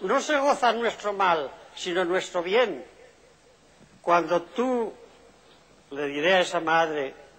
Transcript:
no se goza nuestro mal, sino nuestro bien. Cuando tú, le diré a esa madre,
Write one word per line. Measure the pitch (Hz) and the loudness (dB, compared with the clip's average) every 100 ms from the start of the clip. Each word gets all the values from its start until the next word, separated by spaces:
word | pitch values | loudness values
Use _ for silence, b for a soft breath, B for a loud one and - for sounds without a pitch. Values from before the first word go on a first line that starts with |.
no | 190 269 | -2 -2
se | 277 294 | 0 0
goza | 277 - 240 | 2 2 2
nuestro | 226 226 - 208 | 2 -2 -2 -6
mal, | 196 190 165 131 - - - | 0 2 2 -2 -10 -18 -10
sino | 180 175 175 | -4 -2 0
nuestro | 185 - 180 | -2 -2 -4
bien. | 170 220 226 139 - - - - _ _ _ _ _ _ - - | 0 2 2 -2 -12 -20 -20 -20 _ _ _ _ _ _ -20 -8
Cuando | - 170 160 175 | 2 2 2 -2
tú, | 170 - 254 247 214 - - - - _ _ - _ - _ | -2 -4 -2 0 -2 -8 -20 -20 -20 _ _ -20 _ -20 _
le | 139 143 | -8 -6
diré | 143 165 190 | -2 2 2
a | |
esa | 170 175 | 2 -2
madre, | 160 165 165 151 135 - - | 2 2 2 0 -6 -8 -20